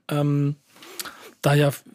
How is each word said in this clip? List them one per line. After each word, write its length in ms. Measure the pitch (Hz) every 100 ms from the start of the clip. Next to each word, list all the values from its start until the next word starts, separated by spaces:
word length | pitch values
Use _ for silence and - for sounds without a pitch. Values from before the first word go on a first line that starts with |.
| -
ähm, 460 | 147 147 143 143 147 _ - - - - - - -
da 120 | 139
ja 160 | 143 143 - -